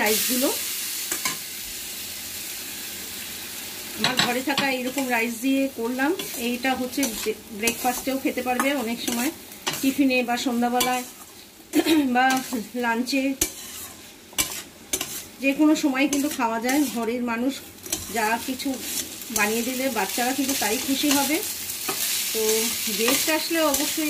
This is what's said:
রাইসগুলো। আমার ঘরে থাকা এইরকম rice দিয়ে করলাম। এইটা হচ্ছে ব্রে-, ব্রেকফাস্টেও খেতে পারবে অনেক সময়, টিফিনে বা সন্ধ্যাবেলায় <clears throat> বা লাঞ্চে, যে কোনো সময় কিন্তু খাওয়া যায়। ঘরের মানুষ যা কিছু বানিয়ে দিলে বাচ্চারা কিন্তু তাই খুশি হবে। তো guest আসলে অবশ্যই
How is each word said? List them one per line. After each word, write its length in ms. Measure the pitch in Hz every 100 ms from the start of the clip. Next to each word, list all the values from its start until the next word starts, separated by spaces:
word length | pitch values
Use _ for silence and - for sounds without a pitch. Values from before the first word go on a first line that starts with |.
রাইসগুলো। 460 | 214 208 202 254 294 - - - - - - - - - - - - - - - - - - - - - - - - - - - - - - - - - - -
আমার 160 | 233 254 240
ঘরে 160 | 247 269
থাকা 160 | 269 277 254
এইরকম 280 | 254 277 254 233
rice 180 | 240 220 269
দিয়ে 160 | 269 269 226
করলাম। 320 | 226 254 285 381 - 269 233
এইটা 240 | 240 269 254
হচ্ছে 220 | 247 277 247 208
ব্রে-, 220 | 220 214 - 208
ব্রেকফাস্টেও 580 | 233 233 247 247 269 269
খেতে 180 | 285 254 247
পারবে 220 | 247 269 285
অনেক 140 | 226 233 -
সময়, 240 | 233 277 - - - - -
টিফিনে 380 | 269 262 269 254 240
বা 60 | 240 269
সন্ধ্যাবেলায় 580 | 233 240 247 247 254 254 - - - - -
<clears throat> 580 | - 330 311 320 262 247
বা 100 | 262 262 - 240 202 247
লাঞ্চে, 400 | 240 226 247 269 269 262 - - - - - - - - - - - - - - - - - - - -
যে 80 | 269 277
কোনো 140 | 302 311
সময় 220 | 302 262 277
কিন্তু 160 | 285 294 -
খাওয়া 220 | 226 226 247
যায়। 140 | 285 262
ঘরের 280 | 226 226 247 240
মানুষ 220 | 233 254 - - - - - - 226
যা 120 | 214 - -
কিছু 220 | 247 277 233 - - - - - 214
বানিয়ে 260 | 208 233 233
দিলে 180 | 254 269 220
বাচ্চারা 340 | 196 - 247 269
কিন্তু 160 | 269 269
তাই 160 | 214 254 -
খুশি 220 | 269 294 285
হবে। 200 | 247 415 - - - - - - - - -
তো 80 | 220 220 220 226 - 226 196
guest 300 | 233 269 - 311
আসলে 220 | 320 330 311
অবশ্যই 380 | 277 294 320